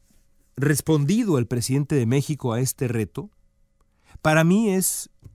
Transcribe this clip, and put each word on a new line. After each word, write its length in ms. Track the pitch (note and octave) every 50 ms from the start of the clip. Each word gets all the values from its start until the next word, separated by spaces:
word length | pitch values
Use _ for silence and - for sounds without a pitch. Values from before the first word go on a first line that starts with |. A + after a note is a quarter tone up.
| _ _ _ _ _ _ _ _ _ _ -
respondido 800 | - C3 D3 D3+ - - - D#3+ D3 C#3+ C#3+ G3+ A#3 B3 G3+ D#3 B2
el 80 | A#2+
presidente 480 | - B2+ A#2+ A2 - C3 C#3+ D3 - D#3
de 120 | C#3 A#2
México 460 | A2+ B2+ C#3+ C#3 - D3+ - - B2
a 80 | A2 A#2+
este 280 | C3 B2 - - C3 A#2
reto? 420 | A#2 A2+ G#2+ - - - - G#3 _ _ _ _ _ _ _ _ _ _ _ _ _ _ _ _ - -
Para 220 | - D#3 D#3 D#3+ D#3+
mí 260 | E3+ F#3 G#3+ A#3 G#3
es 400 | F#3 F#3+ F3+ - - - - - _ _ - -